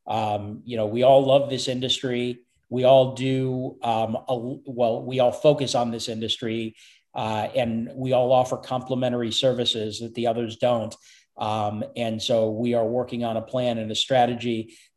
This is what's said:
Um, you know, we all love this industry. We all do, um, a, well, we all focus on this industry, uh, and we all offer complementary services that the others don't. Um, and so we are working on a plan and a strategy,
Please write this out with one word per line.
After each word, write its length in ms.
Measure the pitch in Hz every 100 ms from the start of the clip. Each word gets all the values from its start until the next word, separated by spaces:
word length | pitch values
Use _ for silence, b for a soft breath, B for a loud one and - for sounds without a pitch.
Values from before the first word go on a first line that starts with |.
| -
Um, 540 | 107 110 104 101 110
you 120 | 120 117
know, 100 | 107
we 180 | 113
all 200 | 127 139
love 260 | 131 139 123
this 180 | 127 135
industry. 720 | 127 127 - 131 120 123 120 _ _ _
We 140 | 123
all 320 | 127 135 127
do, 640 | 117 131 131 131 127 131 -
um, 360 | 120 113 110 113 -
a, 80 | 123
well, 680 | 123 139 - 120 117 120
we 160 | 123 127
all 100 | 123
focus 460 | - 151 143 131 127
on 160 | 120
this 160 | 117 -
industry, 640 | 110 110 104 117 113 110 b b b _ -
uh, 320 | 110 110 107
and 380 | 131 120 113 117
we 180 | 131 131
all 200 | 127 123
offer 240 | 131 127 123
complementary 720 | - 127 123 127 127 123 113
services 720 | - 135 123 117 117 107 104
that 140 | 117 117
the 100 | 117
others 300 | 117 113 107
don't. 360 | 123 117 107 - b b b -
Um, 480 | 110 107 104 107 110
and 260 | - 117 110
so 300 | - 117 110
we 240 | 107 120
are 100 | 117
working 380 | 110 123 123 120
on 140 | 117 110
a 60 |
plan 360 | 113 127 123 113
and 100 | 110
a 20 |
strategy, 840 | 110 - 131 120 120 120 113 113 B B